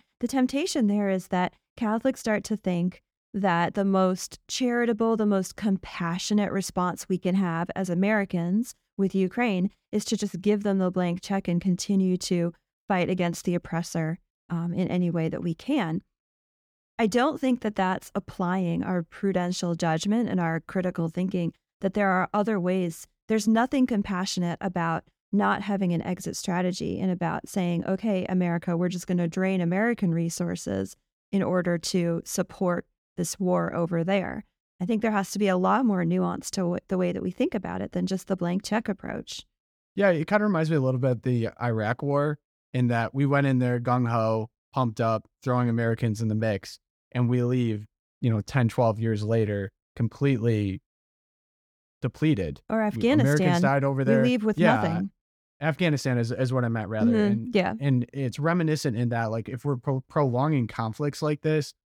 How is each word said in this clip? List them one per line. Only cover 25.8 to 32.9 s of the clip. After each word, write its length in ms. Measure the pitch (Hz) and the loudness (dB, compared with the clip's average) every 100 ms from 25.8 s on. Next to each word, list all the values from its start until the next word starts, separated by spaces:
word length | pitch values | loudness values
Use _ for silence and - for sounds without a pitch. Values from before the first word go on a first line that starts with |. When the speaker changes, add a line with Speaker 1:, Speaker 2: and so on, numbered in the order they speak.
| 185 | 0
Speaker 1:
an 80 | 170 | 0
exit 340 | - 180 - - | -2 -4 -6 -6
strategy 640 | - 175 185 185 - 92 | -4 -2 -2 -2 -4 -2
and 100 | 190 | -2
about 380 | 180 165 - - | 0 -2 -4 -6
saying, 380 | 196 175 170 - | -2 0 0 -2
"Okay, 400 | 190 226 185 180 | -2 0 -2 0
America, 480 | 185 175 170 185 170 | 0 2 0 0 0
we're 140 | 180 | 0
just 160 | 180 - | -2 -2
gonna 220 | 175 170 | 0 0
drain 340 | 185 190 190 | 0 0 2
American 500 | 170 185 233 233 185 | 0 2 0 0 0
resources 840 | 165 170 - 175 175 - 95 95 - _ _ _ | 0 -2 -2 -4 -4 -4 -4 -6 -10 _ _ _
in 100 | 196 | 0
order 360 | 165 180 175 170 | 2 2 0 -2
to 420 | - 185 170 170 - | 0 0 0 -2 -4
support 580 | - 180 - 180 175 - | -4 -6 -4 -2 -2 -6